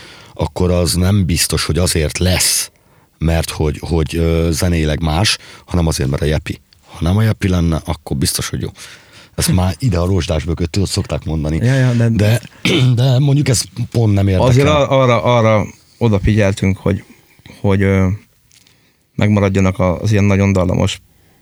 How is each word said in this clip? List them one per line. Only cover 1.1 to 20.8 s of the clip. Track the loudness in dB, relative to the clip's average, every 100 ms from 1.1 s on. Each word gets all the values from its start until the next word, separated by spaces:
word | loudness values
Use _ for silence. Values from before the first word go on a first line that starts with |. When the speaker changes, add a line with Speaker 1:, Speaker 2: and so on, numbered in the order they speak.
| 2 0
Speaker 1:
biztos, | 0 -2 -4 -2
hogy | -2
azért | 0 0 -2 -2
lesz, | 0 0 0 -4 -6 _ _ _ _ -6
mert | -2 0 -2
hogy, | -4 -4 -4
hogy, | -4 -2 -2 -2
ö, | 0 0 0
zeneileg | 0 0 0 -2 -2
más, | -2 0 -2 -4 -10 -20 -6
hanem | -2 0
azért, | 0 -2
mert | -2
a | -2
Jepi. | -2 -4 -12 _ _ _
Ha | -6
nem | 0 2
a |
Jepi | 2 0 0
lenne, | 0 0 -2 -4
akkor | -8 -6 -4
biztos, | -4 -4 -6
hogy | -8
jó. | -10 -12 -20 -20 -20 -20 -16 -6
Ezt | -2
már | 0 0 0
ide | -2 0
a | 0
rozsdás | 0 -2 -2
bököt, | -4 -4 -4
tudod, | -2 -2
szokták | -2 -4 -6 -4
mondani. | -4 -2 -2
Speaker 2:
Ja, | 0
ja, | 2 2
de | 2 2
Speaker 1:
De, | 2 2 0 -4 -6
<clears throat> | -2 2 2 2
de | 2 2
mondjuk | 2 2 2
ez | 0 -2 -8 -4
pont | 0 2
nem | 2 2
érdekel. | 2 4
Speaker 2:
Azért | 4 4
a-, | 2 2 2
arra, | 2 2
arra | 2 2 4 2 0 -10 _ -4
odafigyeltünk, | 0 2 2 2 2 2 -2 0
hogy, | -2 -4 -6 -20 _ _ -20 -6
hogy, | 0 2
ö, | 2 2 0 -2 -10 _ _ _ _ _ _ _ _ -2
megmaradjanak | 2 2 2 2 0 0
a-, | -2 -2
az | 0
ilyen | 2
nagyon | 2 2 2
dallamos, | 2 0 0